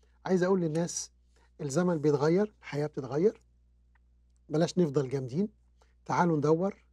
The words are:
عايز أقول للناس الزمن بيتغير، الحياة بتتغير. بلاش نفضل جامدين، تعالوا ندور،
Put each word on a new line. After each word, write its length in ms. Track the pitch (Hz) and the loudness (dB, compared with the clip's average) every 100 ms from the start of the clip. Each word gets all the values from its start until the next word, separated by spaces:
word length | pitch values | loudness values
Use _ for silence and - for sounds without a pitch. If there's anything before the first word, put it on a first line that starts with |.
| _ _ - | _ _ -2
عايز 160 | 185 | 2
أقول 180 | 180 190 | 2 2
للناس 500 | 165 156 170 - - _ _ _ _ - | 0 -2 -4 -6 -12 _ _ _ _ -12
الزمن 380 | 151 143 180 165 | -4 0 0 2
بيتغير، 560 | 147 143 151 175 208 _ | 2 2 2 2 0 _
الحياة 260 | - 143 151 | -10 -6 -6
بتتغير. 560 | - 127 139 202 - _ _ _ _ _ _ _ _ _ _ - | -6 -6 0 0 -2 _ _ _ _ _ _ _ _ _ _ -4
بلاش 300 | 151 165 - | 0 0 2
نفضل 300 | 165 139 131 | 2 2 -2
جامدين، 400 | 139 127 139 208 _ _ _ _ _ - | -4 -6 -4 -4 _ _ _ _ _ -4
تعالوا 300 | 135 175 156 | 0 2 2
ندور، 480 | 147 160 196 - _ | 2 2 0 -6 _